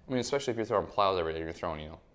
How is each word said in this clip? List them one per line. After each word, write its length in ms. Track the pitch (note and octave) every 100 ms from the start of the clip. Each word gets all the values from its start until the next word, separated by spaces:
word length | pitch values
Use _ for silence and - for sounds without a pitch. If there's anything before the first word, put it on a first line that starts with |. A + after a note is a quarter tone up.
| -
I 20 |
mean, 100 | B2+
especially 320 | - C#3+ C#3
if 40 | A2+
you're 80 | A2
throwing 200 | G#2+ E2
plyos 340 | - G2 F#2
every 140 | E2
day, 60 | D#2+
you're 120 | D#2+
throwing, 280 | E2 F2+ D#2
you 80 | D#2
know 100 | D#2+ -